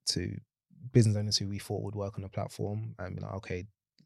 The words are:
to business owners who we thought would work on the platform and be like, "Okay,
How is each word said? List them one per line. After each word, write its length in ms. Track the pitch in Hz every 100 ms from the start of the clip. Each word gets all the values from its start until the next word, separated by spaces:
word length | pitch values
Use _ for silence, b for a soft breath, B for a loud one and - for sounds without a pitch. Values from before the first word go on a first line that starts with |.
| -
to 300 | 87 95 - - _ _ - 123
business 240 | 123 110 104
owners 180 | 104 -
who 100 | 101
we 100 | 101
thought 240 | - 104
would 140 | 104 104
work 180 | 98 98
on 60 |
the 80 | 98
platform 640 | - - - 104 107 110 110
and 160 | 92 -
be 60 |
like, 100 | 98
"Okay, 320 | 95 - 92 101 _ _ _